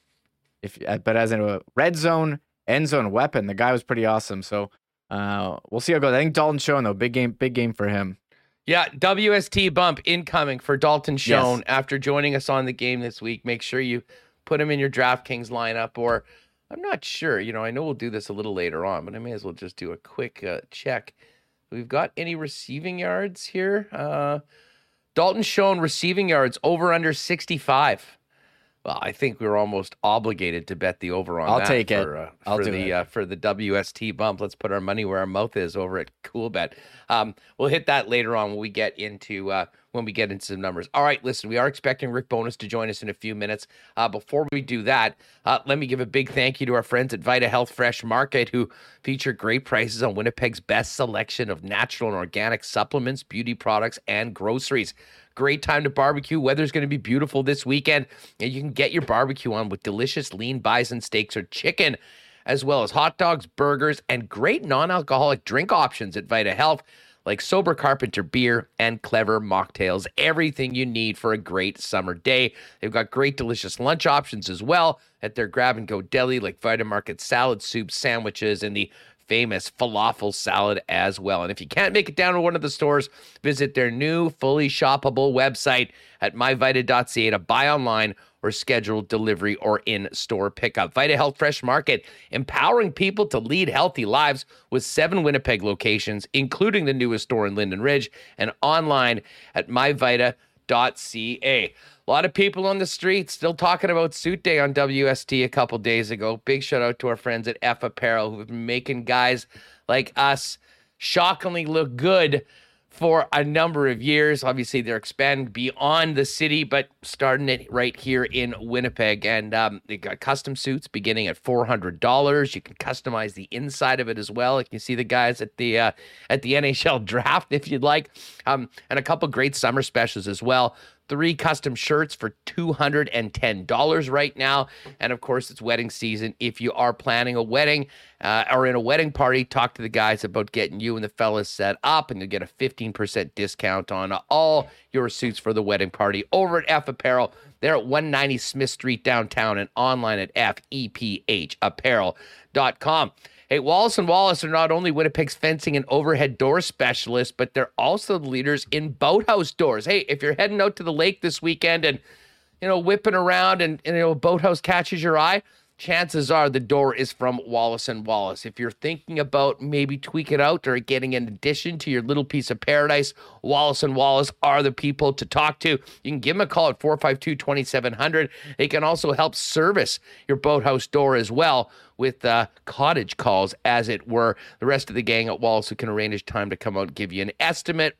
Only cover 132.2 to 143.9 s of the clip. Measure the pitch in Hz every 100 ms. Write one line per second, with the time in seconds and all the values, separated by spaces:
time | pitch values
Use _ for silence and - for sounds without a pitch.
132.2 | 113 - - - 170 143 143 147 147 117
133.2 | 107 - 120 101 90 117 151 160 135 143
134.2 | 147 - 135 139 135 - - - 117 120
135.2 | - 127 - - 113 117 117 - 113 107
136.2 | 110 - 120 - 117 - 120 117 - 120
137.2 | 123 120 110 131 151 147 139 - - -
138.2 | - 110 - 131 131 123 117 151 156 139
139.2 | 131 131 127 131 120 - 113 113 107 107
140.2 | 101 107 104 110 95 98 113 113 107 -
141.2 | 113 107 101 - 98 98 135 156 147 101
142.2 | 95 101 92 - 131 - 110 101 104 110
143.2 | 85 - 101 - 101 95 90